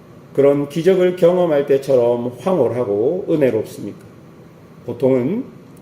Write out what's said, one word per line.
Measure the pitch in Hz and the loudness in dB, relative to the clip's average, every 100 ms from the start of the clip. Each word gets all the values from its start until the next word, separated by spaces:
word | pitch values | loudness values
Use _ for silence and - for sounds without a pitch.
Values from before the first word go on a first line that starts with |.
| - - - | -20 -20 -6
그런 | - 139 143 143 | 2 2 2 -2
기적을 | 170 170 185 180 180 | 0 2 2 2 2
경험할 | 170 180 175 143 139 | 2 2 2 0 2
때처럼 | 135 143 127 120 120 123 120 | 0 2 2 2 0 -4 -6
황홀하고 | 190 185 113 117 110 101 123 185 185 | -2 0 0 -2 -2 0 0 -2 -2
은혜롭습니까? | 160 131 110 - - 104 - - - - - - - - - - | 0 0 0 -6 -12 -14 -16 -20 -20 -20 -20 -20 -20 -20 -16 -12
보통은 | 120 131 131 127 220 - - - - | -2 0 0 0 -4 -8 -16 -20 -20